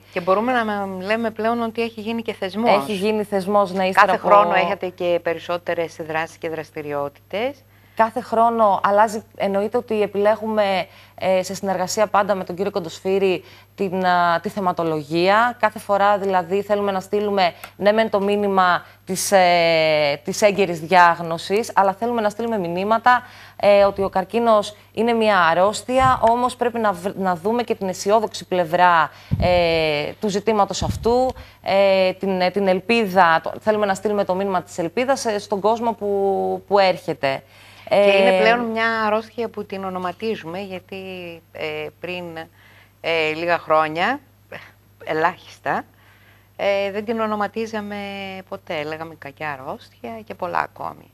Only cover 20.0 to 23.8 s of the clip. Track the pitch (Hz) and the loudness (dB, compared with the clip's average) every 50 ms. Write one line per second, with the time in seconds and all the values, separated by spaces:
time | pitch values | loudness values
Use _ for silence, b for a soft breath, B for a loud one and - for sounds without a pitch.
20 | 151 143 143 143 - 190 185 - 214 208 190 196 196 170 175 156 160 156 185 180 | 2 2 0 -2 -4 -8 -2 2 2 2 4 2 0 0 -2 -4 -2 4 6 8
21 | 175 170 165 160 175 160 165 165 - - 196 214 240 - - 190 196 196 190 - | 8 8 6 2 -2 -6 -6 -6 -4 -2 -2 -2 -2 0 0 2 2 2 2 0
22 | 233 240 240 233 208 208 208 - 233 233 226 202 175 170 170 180 196 208 226 226 | -2 -2 0 0 0 -2 -2 -2 -4 -4 -2 -2 -2 -2 -4 -2 -2 0 0 2
23 | - 247 247 240 - B B B B B B B - 202 202 202 | 4 4 2 2 0 B B B B B B B 4 4 6 6